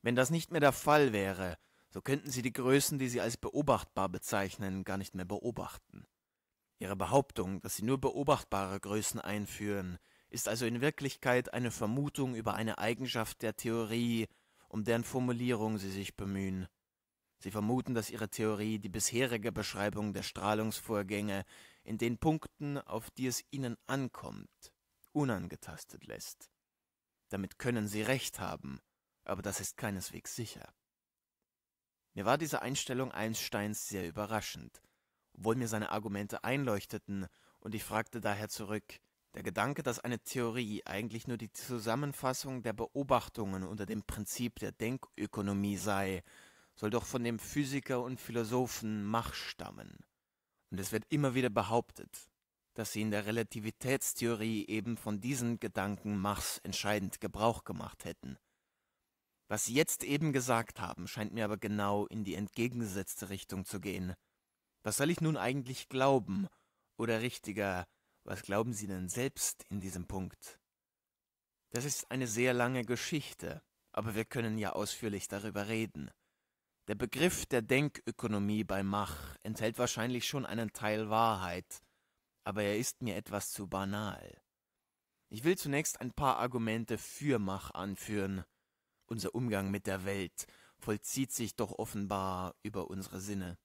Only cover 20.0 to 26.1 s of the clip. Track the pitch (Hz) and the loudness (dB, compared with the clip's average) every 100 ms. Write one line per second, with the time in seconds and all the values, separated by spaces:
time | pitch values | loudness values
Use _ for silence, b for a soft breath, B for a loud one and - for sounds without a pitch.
20 | 104 98 98 - 98 107 110 - - 107 | -2 -2 -6 -2 2 2 2 -4 -2 0
21 | 95 104 104 98 - B B B - 110 | 0 0 0 -2 -4 B B B -6 0
22 | 117 120 160 156 - _ 147 143 - 107 | 2 4 2 2 -2 _ -4 -4 -4 -6
23 | - - 127 120 - 139 131 117 - 135 | -6 -4 -2 -2 -4 -4 -4 -4 -2 -2
24 | 131 - 71 50 50 _ - _ _ _ | -2 -6 -12 -12 -16 _ -20 _ _ _
25 | _ 147 139 101 87 - - 78 - - | _ 0 2 2 -2 -8 -12 -14 -16 -18
26 | - | -12